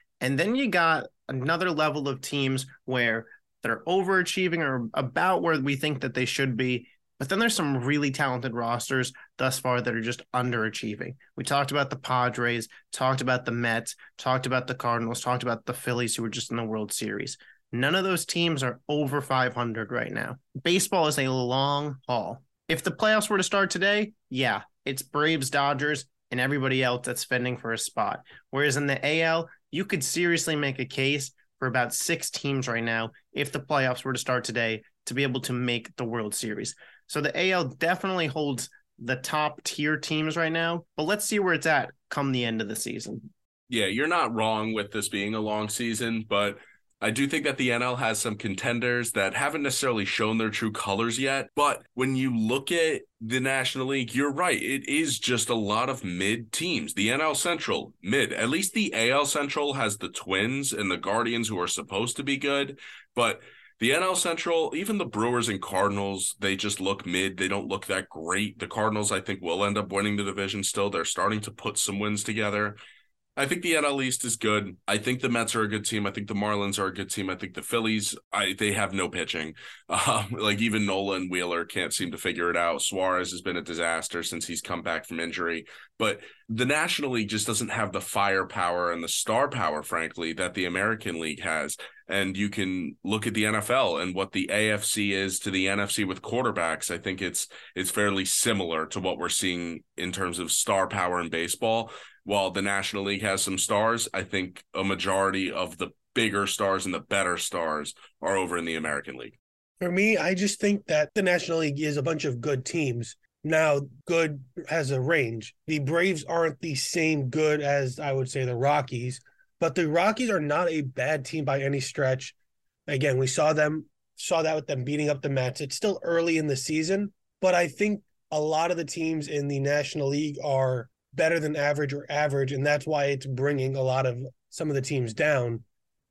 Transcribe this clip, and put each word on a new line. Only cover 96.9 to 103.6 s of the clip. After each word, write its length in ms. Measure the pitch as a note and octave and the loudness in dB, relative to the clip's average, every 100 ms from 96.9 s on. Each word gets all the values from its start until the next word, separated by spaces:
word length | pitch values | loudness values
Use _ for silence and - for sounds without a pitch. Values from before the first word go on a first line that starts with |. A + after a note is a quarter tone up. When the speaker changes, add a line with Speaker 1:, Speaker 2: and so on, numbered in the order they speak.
| F2 | -4
Speaker 2:
think 220 | G2+ F#2 | -4 -4
it's, 280 | F2+ - - - - | -4 -4 -6 -10 -10
it's 160 | - F#2+ | -4 -2
fairly 340 | - G#2 G2 | 2 2 2
similar 600 | F#2 - A#2 G2+ F2 D#2+ D#2+ | 0 2 2 2 0 -2 -4
to 140 | G2+ | -4
what 180 | F#2 E2 | -4 -2
we're 100 | E2+ | -2
seeing 540 | - F#2 F2 E2+ E2 _ - | 0 0 -2 -4 -8 _ -8
in 160 | F2+ | -6
terms 260 | F#2 F#2 E2+ | -2 -4 -2
of 140 | E2+ | -2
star 340 | - - G2 F2+ | 0 2 2 2
power 340 | G2 F2+ F2+ | 0 0 0
in 100 | E2+ | 0
baseball. 600 | E2 E2+ - A2+ A2+ A#2 - - - - | -2 -2 0 2 2 -2 -10 -20 -12 -2
While 260 | G2+ F#2+ | 0 2
the 100 | F#2 | 0
National 400 | G2+ G2 F#2+ G#2 | 0 0 -2 -2
League 180 | G2 G2+ | -2 0
has 220 | G#2 F#2+ | 0 0
some 160 | - | 0
stars, 500 | F#2 | 0